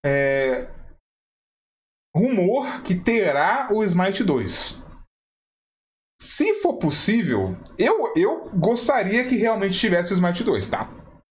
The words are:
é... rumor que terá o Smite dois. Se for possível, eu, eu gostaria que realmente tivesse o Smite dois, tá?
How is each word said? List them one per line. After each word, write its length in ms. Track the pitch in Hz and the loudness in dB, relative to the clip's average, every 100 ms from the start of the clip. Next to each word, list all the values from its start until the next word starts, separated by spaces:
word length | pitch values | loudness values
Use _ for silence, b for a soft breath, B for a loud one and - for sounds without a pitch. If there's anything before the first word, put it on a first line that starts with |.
é... 640 | 143 139 139 135 131 127 127 - - - _ _ _ _ _ _ _ _ _ _ _ | 0 0 2 2 0 -2 -6 -16 -20 -20 _ _ _ _ _ _ _ _ _ _ _
rumor 680 | 151 247 226 180 262 254 - | 0 2 2 2 0 -4 -8
que 100 | - | -4
terá 760 | 180 233 226 180 139 165 247 254 | -2 0 2 2 2 2 0 0
o 120 | 214 | 0
Smite 400 | 208 175 190 196 | 2 2 0 0
dois. 560 | 190 131 98 - - - - - - _ _ _ _ _ _ _ _ _ _ _ | 0 0 -2 -4 -6 -10 -18 -20 -20 _ _ _ _ _ _ _ _ _ _ _
Se 420 | - - 370 427 | 2 4 2 2
for 160 | 349 - | 0 0
possível, 800 | 156 - - 226 170 110 95 90 - - | -2 0 2 2 0 0 -2 -6 -12 0
eu, 340 | 240 427 254 | 2 2 0
eu 360 | 156 202 330 - | 0 0 0 -4
gostaria 760 | 190 170 233 - 262 190 226 254 | 0 0 2 2 0 2 0 0
que 80 | 240 | 0
realmente 420 | 226 214 196 185 | 2 0 0 0
tivesse 320 | 214 175 175 | 2 2 2
o 20 | |
Smite 300 | 190 180 175 | 2 2 0
dois, 260 | 226 113 - | 0 0 0
tá? 180 | - - - - - _ | -4 -6 -14 -20 -20 _